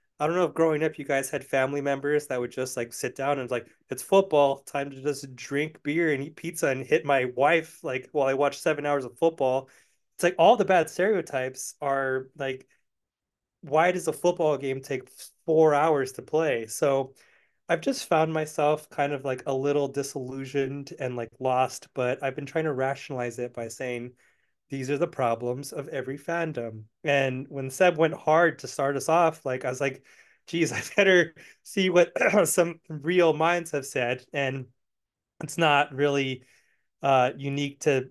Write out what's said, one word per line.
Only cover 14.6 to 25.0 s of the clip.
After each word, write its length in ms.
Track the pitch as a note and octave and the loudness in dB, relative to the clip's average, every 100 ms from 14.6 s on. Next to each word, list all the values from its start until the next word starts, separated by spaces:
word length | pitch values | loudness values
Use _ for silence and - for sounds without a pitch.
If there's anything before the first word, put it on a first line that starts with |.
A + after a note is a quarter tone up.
| C3+ C3+ | -2 -6
take 280 | C3+ C3+ - - - _ - | -4 -8 -8 -20 -20 _ 0
four 280 | D#3+ D#3 C#3+ | 6 6 6
hours 380 | D#3+ D3 C3+ | 4 2 0
to 80 | - | -6
play? 440 | - D3+ D#3+ A#2+ A2+ | -4 0 0 0 -4
So 460 | - D3 C3+ C3 - _ _ _ _ - | -2 0 2 -2 -10 _ _ _ _ -4
I've 120 | E3+ | -2
just 260 | D#3+ C4 - | -2 -4 0
found 260 | D#3+ D#3+ | 2 2
myself 560 | D#3 D#3 - D3 D3+ - | 0 -4 0 0 0 -4
kind 240 | - C#3+ | -4 -2
of, 120 | C#3+ C#3 | -2 -4
like, 180 | C3 - | -6 -4
a 80 | |
little 340 | C3+ C#3 D3 C#3 | -2 0 0 0
disillusioned 1080 | C#3 C#3 C#3+ B2+ C3 C3+ C#3 C3+ C#3+ C#3 - | -4 -6 -6 -10 -10 -6 -4 -4 -6 -12 -8
and, 160 | C3 B2 | -6 -6
like, 140 | A#2 - | -8 -6
lost, 500 | C3 B2+ B2+ - - | -2 2 0 -2 -12
but 300 | - B2 C3 | -4 -2 -2
I've 120 | C3+ C3 | -4 -6
been 100 | C#3 | -6
trying 180 | E3 D#3+ | -4 -2
to 80 | |
rationalize 680 | C3 C3 C3+ - C3 B2 A2+ | -2 -2 -4 -8 -6 -6 -6
it 140 | A#2+ | -8
by 140 | B2 A2+ | -8 -10
saying, 460 | - C3 A#2+ A#2+ B2 _ _ _ _ - | -8 -8 -6 -10 -16 _ _ _ _ -12
"These 200 | C#3 B2+ | -8 -4
are 60 | |
the 100 | C#3+ | -2